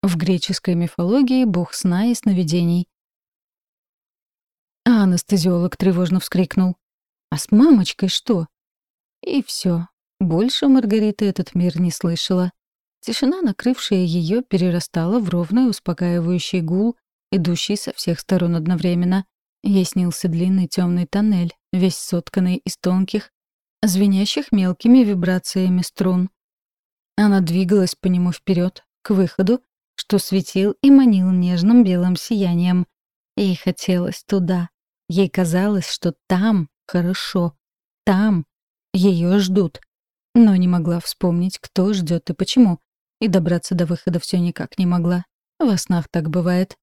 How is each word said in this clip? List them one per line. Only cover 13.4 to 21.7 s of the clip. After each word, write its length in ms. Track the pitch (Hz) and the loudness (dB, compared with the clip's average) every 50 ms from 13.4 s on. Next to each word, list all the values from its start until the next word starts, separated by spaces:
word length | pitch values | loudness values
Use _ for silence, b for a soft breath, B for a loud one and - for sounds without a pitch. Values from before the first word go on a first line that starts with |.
| 359 | -2
накрывшая 600 | 247 190 _ - 240 254 - - - 214 190 185 | -4 -4 _ -2 -2 -2 -2 -2 -2 -2 0 0
ее, 380 | 175 160 175 170 156 196 240 254 | 0 -2 -2 -2 0 -2 -2 -2
перерастала 760 | _ - 190 175 185 170 175 165 - _ 175 165 170 202 247 | _ -2 0 0 0 0 -2 -4 -4 _ -4 -2 0 0 -2
в 100 | 220 175 | -2 -2
ровный 400 | 170 175 175 160 190 240 262 247 | -2 -4 -2 0 0 0 2 0
успокаивающий 920 | 208 - _ - 175 - 180 175 175 175 165 165 180 180 - - - 185 | 0 -4 _ -6 -4 -2 -2 -2 -2 -2 -2 -2 -2 -2 -4 -4 -4 -4
гул, 360 | 165 160 175 185 208 233 233 _ _ _ _ _ _ _ - | -2 -2 -2 0 0 -2 -4 _ _ _ _ _ _ _ -4
идущий 440 | 196 165 165 175 175 - - 202 | -2 0 0 -2 -4 -2 -4 -4
со 160 | 208 - - - | -6 -6 -10 -12
всех 280 | - - - 170 - | -8 -4 -4 -4 -6
сторон 340 | - - 196 180 180 170 170 | -2 -2 0 0 0 0 -2
одновременно. 680 | 170 156 165 180 165 175 180 175 170 180 180 185 190 190 _ _ _ _ _ _ _ - | -2 -2 -2 -2 -2 0 -2 -2 0 0 0 0 -2 -4 _ _ _ _ _ _ _ -4
Ей 200 | - 202 196 - | 0 2 2 0
снился 440 | - - 190 180 175 165 - - 185 | 0 -2 -2 -2 -2 -2 -4 -4 -4
длинный 400 | 160 165 175 185 190 190 180 160 | -2 0 0 0 0 0 0 -2
темный 380 | - - 180 180 175 175 175 | -2 -2 -2 0 0 -2 -4
тоннель, 500 | - - 196 214 214 208 180 175 170 - _ _ _ | -4 -2 -2 0 2 2 0 0 -2 -6 _ _ _